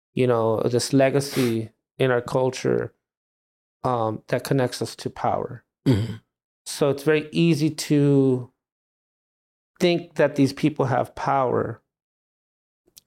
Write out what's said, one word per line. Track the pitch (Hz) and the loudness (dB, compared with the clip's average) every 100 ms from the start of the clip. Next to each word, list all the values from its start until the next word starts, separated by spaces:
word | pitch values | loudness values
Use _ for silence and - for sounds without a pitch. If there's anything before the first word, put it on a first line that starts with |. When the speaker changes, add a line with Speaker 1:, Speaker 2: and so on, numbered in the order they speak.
| _ | _
Speaker 1:
you | - 127 | -2 2
know, | 117 110 110 | 2 2 0
this | 123 120 - | 0 0 0
legacy | 135 135 139 139 - 123 113 110 _ _ - | 2 2 2 -2 -2 -2 -2 -6 _ _ -4
in | 131 | 0
our | 123 | 0
culture, | 120 131 131 - 131 120 117 _ _ _ _ _ _ _ _ _ | 0 -2 -2 -2 -2 -2 -2 _ _ _ _ _ _ _ _ _
um, | 131 120 110 107 - | -4 -2 -2 -4 -4
that | 127 | -4
connects | - 139 123 - | 0 0 0 -4
us | 117 - | -10 -8
to | - | -12
power. | - 120 98 - 117 _ _ - | -4 -2 -2 -4 -10 _ _ 0
Speaker 2:
Mm-hmm. | 107 117 113 _ _ _ _ - | 0 0 -8 _ _ _ _ -12
Speaker 1:
So | - 147 | -2 -2
it's | 139 | 0
very | 147 156 151 | 0 0 0
easy | 165 170 143 156 | 0 2 2 0
to | 156 - 147 143 139 135 127 123 _ _ _ _ _ _ _ _ _ _ _ _ - | -4 0 2 4 4 4 0 -4 _ _ _ _ _ _ _ _ _ _ _ _ -2
think | 180 170 170 - | 0 0 -2 0
that | 147 143 | 0 4
these | 135 | 0
people | - 156 151 131 | 2 -2 0 -2
have | 127 - - | 0 -2 -6
power | - 139 127 113 110 113 _ _ _ _ _ _ _ _ _ _ _ - | -2 0 2 0 -2 -8 _ _ _ _ _ _ _ _ _ _ _ -20